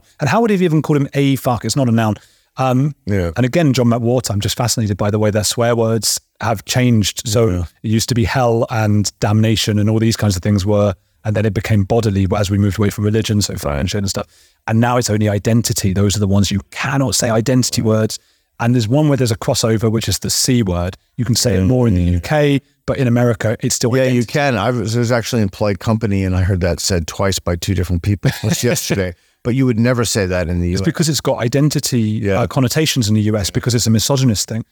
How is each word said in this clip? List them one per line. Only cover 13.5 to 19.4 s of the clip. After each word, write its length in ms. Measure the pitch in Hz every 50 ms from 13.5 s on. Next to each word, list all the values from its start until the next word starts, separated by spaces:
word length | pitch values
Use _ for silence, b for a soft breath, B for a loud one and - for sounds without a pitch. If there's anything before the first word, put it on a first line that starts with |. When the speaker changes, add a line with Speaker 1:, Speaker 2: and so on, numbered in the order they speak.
| -
Speaker 1:
far 180 | - - 71 71
and 120 | 71 82 92
shit 80 | - 104 98
and 80 | 92
stuff. 160 | - - - b b b b b b b _ -
And 100 | 113 113
now 200 | 120 120 123 123
it's 120 | 117 -
only 180 | 104 107 107 104
identity. 640 | 101 101 - 117 113 120 107 - - - - 95 90
Those 200 | 98 101 101 95
are 40 | 104
the 80 | 104 95
ones 220 | 98 101 98 -
you 100 | 101 95 - -
cannot 440 | - - - 135 - 139 135 123 113
say 140 | - - 110
identity 520 | 110 120 110 - 127 127 120 - - 123 113
words. 360 | 110 110 110 110 104 - - _ _ _ _ _ _ _ -
And 120 | 120 120 123
there's 120 | 127 110
one 220 | 101 127 147 156 147
where 80 | 139
there's 160 | 123 131 110 110
a 40 |
crossover, 540 | -